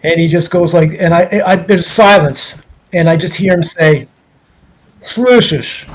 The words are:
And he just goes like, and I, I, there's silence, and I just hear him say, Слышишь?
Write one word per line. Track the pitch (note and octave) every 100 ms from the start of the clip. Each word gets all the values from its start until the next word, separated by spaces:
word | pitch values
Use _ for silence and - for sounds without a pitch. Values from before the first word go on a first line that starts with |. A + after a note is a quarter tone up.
And | D#3+ E3
he | E3
just | E3+ D#3+
goes | F3+ F3
like, | F3 D#3 -
and | F3
I, | E3+ F3+ G3+ F#3
I, | F#3
there's | F3 G3 -
silence, | - A3+ G3+ D3 C3 - - _ - _
and | F3+ E3
I | D#3+
just | E3+
hear | - G3
him | F3+
say, | E3 - D#3+ D3 A#2 _ _ _ _ _ _ _ _ _
Слышишь? | - - B3 B3 D#3+ D3 - - -